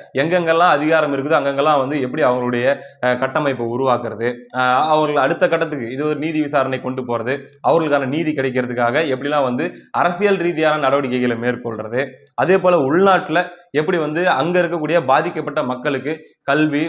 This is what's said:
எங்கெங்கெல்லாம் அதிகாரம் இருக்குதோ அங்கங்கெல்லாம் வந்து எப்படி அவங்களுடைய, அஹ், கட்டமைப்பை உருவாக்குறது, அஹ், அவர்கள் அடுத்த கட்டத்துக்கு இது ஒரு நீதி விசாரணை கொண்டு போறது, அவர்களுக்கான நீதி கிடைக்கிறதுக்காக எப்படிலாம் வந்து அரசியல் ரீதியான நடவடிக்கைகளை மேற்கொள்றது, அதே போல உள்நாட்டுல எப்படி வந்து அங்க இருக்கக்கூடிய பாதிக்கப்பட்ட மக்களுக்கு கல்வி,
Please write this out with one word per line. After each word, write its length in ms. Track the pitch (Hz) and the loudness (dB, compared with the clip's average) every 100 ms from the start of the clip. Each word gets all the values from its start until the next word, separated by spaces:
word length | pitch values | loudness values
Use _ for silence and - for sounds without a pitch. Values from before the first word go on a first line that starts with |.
| - 127 | -8 -2
எங்கெங்கெல்லாம் 560 | 156 180 165 165 175 147 | 0 0 2 4 4 4
அதிகாரம் 380 | 151 160 151 | 2 2 2
இருக்குதோ 240 | 139 139 156 | -2 0 0
அங்கங்கெல்லாம் 440 | 139 139 151 147 | 0 0 2 2
வந்து 160 | 131 147 | 0 -2
எப்படி 240 | 127 156 135 | -4 0 2
அவங்களுடைய, 380 | 127 123 120 127 139 - - | 2 0 0 0 0 -4 -4
அஹ், 160 | 127 123 | -2 0
கட்டமைப்பை 480 | 127 147 143 120 117 | 0 0 -2 -2 -4
உருவாக்குறது, 600 | 120 135 120 117 107 117 123 - 127 | 0 2 0 -2 -4 -4 -4 -8 -2
அஹ், 260 | 127 127 156 | 2 2 2
அவர்கள் 380 | 156 151 147 | 2 2 2
அடுத்த 200 | 135 - 170 | 2 2 0
கட்டத்துக்கு 440 | 160 160 147 113 | 0 -2 -4 -6
இது 120 | 131 151 | -4 -4
ஒரு 120 | 147 | -2
நீதி 220 | 160 156 | -2 -2
விசாரணை 380 | 143 147 131 131 | 0 0 0 -2
கொண்டு 240 | 127 131 | -4 -6
போறது, 320 | 123 117 113 139 - - | -4 -4 -2 -6 -8 -4
அவர்களுக்கான 460 | 196 165 156 143 131 | 0 2 2 0 0
நீதி 240 | 151 156 | -2 -2
கிடைக்கிறதுக்காக 720 | 147 135 127 123 120 120 135 160 | -2 -2 -2 -4 0 0 0 0
எப்படிலாம் 420 | 127 143 147 131 | -2 -2 0 0
வந்து 180 | 123 175 - - | -2 -4 -8 -8
அரசியல் 480 | 120 170 170 202 190 170 | -2 0 0 0 2 0
ரீதியான 360 | 156 156 151 135 | 0 0 2 0
நடவடிக்கைகளை 520 | 143 135 127 123 113 | 0 0 0 0 0
மேற்கொள்றது, 640 | 120 123 120 107 110 120 135 - - | -2 -4 -6 -8 -6 -4 -4 -8 -16
அதே 240 | - 147 190 | -4 2 4
போல 160 | 180 175 | 4 4
உள்நாட்டுல 560 | 135 165 196 180 - 165 175 - - | 2 4 4 4 2 -2 -2 -8 -6
எப்படி 260 | 139 156 175 | -2 0 0
வந்து 220 | 151 156 180 | 0 0 0
அங்க 260 | 135 156 180 | 2 2 2
இருக்கக்கூடிய 400 | 170 165 151 170 | 0 -2 0 0
பாதிக்கப்பட்ட 560 | 147 160 165 175 147 143 | 4 2 2 -4 -6 -4
மக்களுக்கு 500 | 127 127 151 131 131 160 - _ | -4 -2 -2 -4 -4 -8 -12 _
கல்வி, 400 | - 143 156 143 | -2 2 2 0